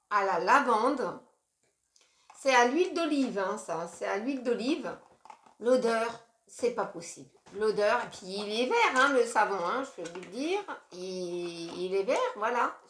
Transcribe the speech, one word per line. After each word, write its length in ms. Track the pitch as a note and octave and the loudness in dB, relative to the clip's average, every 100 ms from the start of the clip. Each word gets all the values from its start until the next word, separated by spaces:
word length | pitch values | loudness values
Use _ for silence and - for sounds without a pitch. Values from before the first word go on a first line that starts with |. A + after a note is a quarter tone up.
| _ | _
à 160 | G3+ G3 | 0 2
la 140 | F3 | 0
lavande, 800 | F#3 C4+ B3 G#3+ B3 C#4 F#3 - - _ _ _ _ _ _ _ _ _ _ - | 4 4 6 4 4 0 -4 -6 -16 _ _ _ _ _ _ _ _ _ _ -4
c'est 160 | C4+ | 4
à 120 | B3+ B3 | 6 6
l'huile 280 | D4 F4+ | 4 2
d'olive, 460 | E4+ E4 D4 B3 G3 | 0 0 0 0 -2
hein, 180 | F#3+ G#3+ | -4 -4
ça, 320 | - E3 E3+ | -6 -6 -6
c'est 120 | - G3+ | -8 -4
à 120 | G3 | -2
l'huile 260 | A#3 C4+ | -2 -4
d'olive. 540 | A#3+ G#3+ A#3 D#4+ - - - _ - - - _ | -2 -2 0 -2 -4 -10 -16 _ -20 -20 -20 _
L'odeur, 640 | A3 B3+ A3+ A3+ A3+ - - _ _ | 2 4 4 0 -2 -6 -18 _ _
c'est 260 | - B3 | -4 -2
pas 140 | - - | -2 -4
possible. 440 | E3+ - - C3+ _ - F#3+ | -6 -14 -16 -20 _ -16 -2
L'odeur, 440 | G#3+ G3 G#3 A#3 | 0 2 2 2
et 60 | E3+ | -2
puis 180 | - F#3 | -10 -10
il 340 | G3 G#3 A3 | -8 -4 -2
est 40 | B3+ | 0
vert, 360 | A#4 G#4 C4 | 2 4 4
hein, 120 | C#4 | 6
le 120 | C4+ A#3 | 6 4
savon, 320 | A3+ G3 G3 F3 | 2 2 0 -2
hein, 180 | A#3+ | -2
je 180 | C#4 - | -4 -10
peux 80 | D#3+ | -12
vous 100 | F3+ | -10
le 80 | F3 | -10
dire. 320 | G#3+ D4+ G4 F#4+ C#4 - | -6 -2 -2 -4 -12 -14
Il, 920 | F3+ F#3 F#3 F3 F3 F3 E3+ E3+ F3 F#3 | -12 -8 -6 -6 -6 -6 -8 -10 -6 -2
il 100 | G3 | 0
est 80 | |
vert, 140 | G3 D#4 B4+ G#3 | 2 0 0 -2
voilà. 400 | A3 B3 C#4 - | -2 0 -2 -4